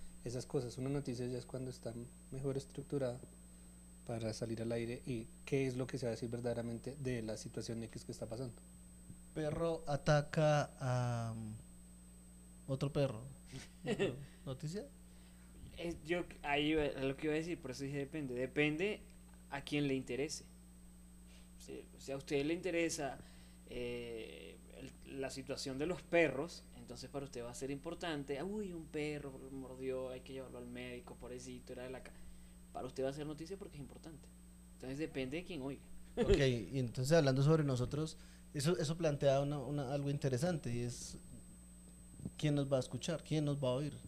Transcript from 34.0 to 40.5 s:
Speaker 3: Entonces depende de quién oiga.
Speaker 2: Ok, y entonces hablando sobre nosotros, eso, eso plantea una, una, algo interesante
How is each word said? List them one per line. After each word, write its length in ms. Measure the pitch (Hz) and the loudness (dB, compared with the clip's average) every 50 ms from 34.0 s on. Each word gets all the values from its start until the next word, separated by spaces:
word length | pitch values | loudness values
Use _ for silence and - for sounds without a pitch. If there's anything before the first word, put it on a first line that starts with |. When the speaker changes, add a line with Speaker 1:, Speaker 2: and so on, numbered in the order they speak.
| - 160 156 139 - - - - - - - - - - - | -12 -12 -12 -12 -14 -16 -16 -18 -18 -18 -18 -18 -16 -18 -14
Speaker 3:
Entonces 240 | - 120 127 135 143 | -10 -6 -4 -2 -2
depende 400 | 160 147 - 143 131 127 143 170 | -2 -2 0 -2 -2 0 -2 -4
de 60 | 175 | -4
quién 160 | - 180 139 127 | -4 -4 -4 -2
oiga. 200 | 139 135 - - - - - - - - | -4 -4 -6 -8 -12 -10 -10 -10 -6 2
Speaker 2:
Ok, 220 | 247 226 - 202 156 | 4 8 8 10 10
y 400 | 139 131 123 113 98 80 123 135 | 10 6 6 4 0 0 2 2
entonces 340 | 127 117 - 131 127 135 165 | 2 2 0 0 4 8 8
hablando 260 | 165 147 135 131 135 139 | 10 10 8 8 8 10
sobre 220 | 151 160 160 147 | 10 10 8 8
nosotros, 520 | 139 131 120 123 - 151 147 156 160 - - - - - - - - - | 6 4 4 2 2 2 0 0 -2 -4 -10 -14 -16 -16 -16 -18 -6 -4
eso, 240 | 147 127 165 180 180 | 2 4 4 6 6
eso 180 | 165 139 165 | 4 0 2
plantea 440 | 170 165 151 143 139 147 139 135 139 | 4 4 4 4 8 8 8 8 8
una, 180 | 143 143 147 143 | 6 4 2 0
una, 340 | 123 127 147 147 139 120 143 | 0 0 0 0 0 2 0
algo 160 | 143 139 143 | 2 2 2
interesante 640 | 143 143 - 135 131 123 160 175 | 0 2 4 4 4 6 4 4